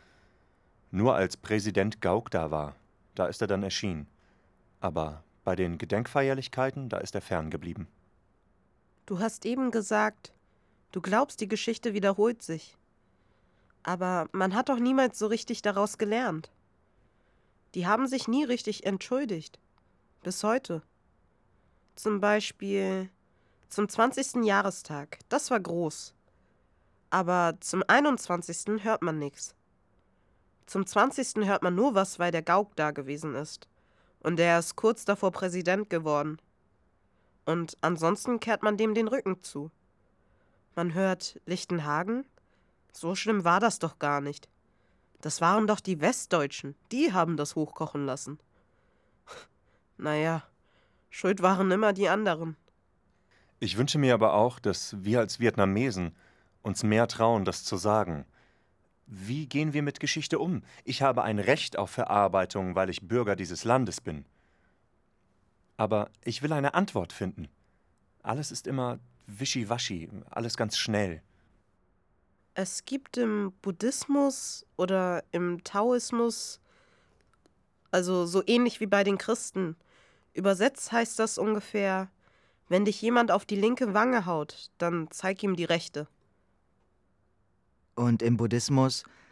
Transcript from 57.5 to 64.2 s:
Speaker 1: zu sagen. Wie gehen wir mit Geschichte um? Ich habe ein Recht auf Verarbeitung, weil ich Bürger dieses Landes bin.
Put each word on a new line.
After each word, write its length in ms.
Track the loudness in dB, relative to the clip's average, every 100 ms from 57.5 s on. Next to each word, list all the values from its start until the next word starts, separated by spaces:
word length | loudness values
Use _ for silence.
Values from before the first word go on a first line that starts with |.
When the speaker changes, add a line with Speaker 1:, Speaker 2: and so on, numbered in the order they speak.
| -4
Speaker 1:
zu 120 | -6 -2
sagen. 480 | 2 4 2 -4 -10 _ _ _ _ _ _ _ -20
Wie 400 | -12 -6 -6 -4
gehen 260 | -2 0
wir 100 | 0
mit 180 | -2 -2
Geschichte 380 | -4 -4 -2 -2
um? 240 | 0 -4 -6 -12
Ich 180 | -8 0
habe 200 | 2 2
ein 160 | 0 2
Recht 400 | 2 2 0 -4
auf 120 | -4
Verarbeitung, 840 | -2 2 4 6 4 2 -2 -2
weil 160 | 0 0
ich 160 | -2 -2
Bürger 300 | 0 2 0
dieses 280 | -2 -2
Landes 360 | 2 2 2 -4
bin. 240 | -8 -10